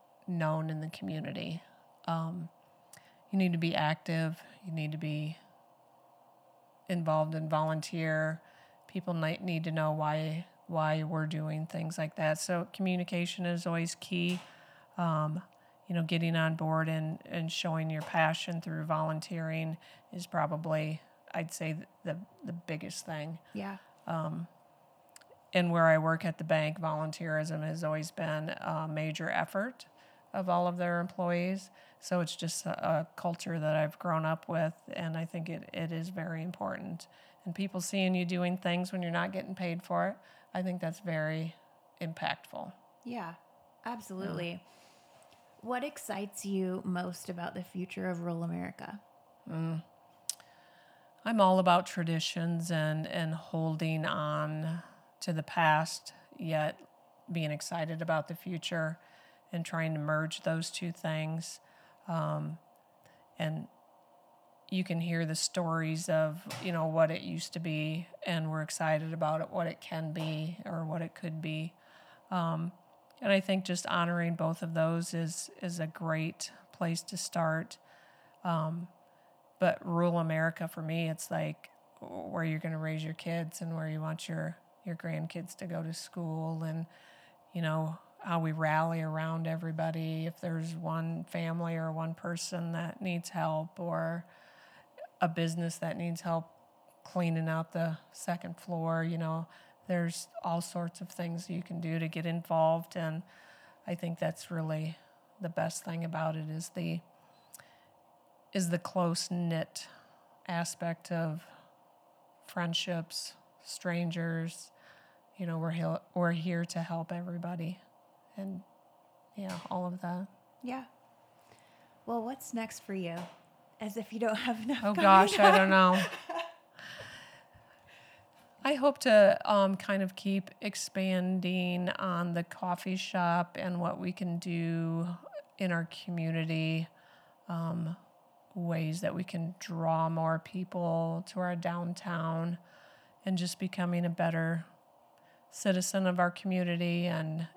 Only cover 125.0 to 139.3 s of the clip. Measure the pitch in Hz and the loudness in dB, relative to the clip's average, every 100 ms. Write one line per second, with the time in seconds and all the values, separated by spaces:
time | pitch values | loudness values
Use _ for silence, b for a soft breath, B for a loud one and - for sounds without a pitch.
125 | 196 190 202 - 196 196 190 190 185 190 | 12 12 12 10 10 12 10 10 10 8
126 | 175 - - 330 - - - B B B | 4 -4 -6 -6 -6 -10 -20 B B B
127 | B B B B B B B B B B | B B B B B B B B B B
128 | B B B - - - 269 285 285 277 | B B B -20 -20 -2 0 4 4 4
129 | 262 214 202 - - 208 196 190 - 196 | 8 12 12 10 6 6 6 4 0 0
130 | 190 - 196 190 190 - 208 - - 190 | 0 -2 0 0 0 -6 -6 -4 -4 -2
131 | 190 185 180 185 180 185 180 180 180 - | 2 2 2 2 2 0 0 0 0 0
132 | 190 170 175 170 175 - 180 175 190 185 | 0 0 0 0 -4 -4 -2 -2 -2 -4
133 | - 185 175 175 170 - 185 180 170 185 | -2 2 4 4 2 -2 -2 0 -2 -2
134 | 180 180 180 170 180 170 165 165 165 165 | -4 -4 -2 -2 -2 0 0 0 0 0
135 | 170 175 - - - - 185 170 165 - | -2 -4 -10 -16 -14 -4 0 0 -2 -8
136 | - 170 165 165 160 160 160 160 165 B | -6 -2 0 0 0 2 2 0 -2 B
137 | B B B B - 170 165 170 165 175 | B B B B -6 -4 -2 -2 -4 -6
138 | - - - - - 196 170 165 156 165 | -12 -20 -20 -20 -14 -6 -2 0 0 0
139 | - 170 185 | -2 -2 -4